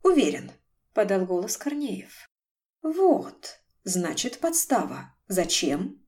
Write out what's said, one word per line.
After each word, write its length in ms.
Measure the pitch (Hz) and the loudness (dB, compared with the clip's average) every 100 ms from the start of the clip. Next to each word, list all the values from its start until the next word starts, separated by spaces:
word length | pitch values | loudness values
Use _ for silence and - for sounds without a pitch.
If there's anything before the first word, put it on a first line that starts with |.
| 370 | 6
«Уверен», 460 | 320 180 143 - - _ _ _ | 4 2 -2 -10 -20 _ _ _
подал 320 | - 196 190 185 | -2 2 2 0
голос 300 | 180 208 - | -2 -2 -4
Корнеев. 720 | 285 294 285 190 - - - _ _ _ _ _ | -4 -4 -6 -8 -12 -20 -20 _ _ _ _ _
«Вот, 760 | 311 330 381 285 - - - - _ _ | -4 4 4 4 -2 -14 -20 -20 _ _
значит, 560 | 196 180 170 151 247 - | -4 -2 -2 -4 -6 -2
подстава. 760 | 330 330 - 240 190 - - _ _ | -2 0 2 0 0 -8 -14 _ _
Зачем? 760 | 196 - - 147 147 277 - | -2 0 0 0 -2 -4 -8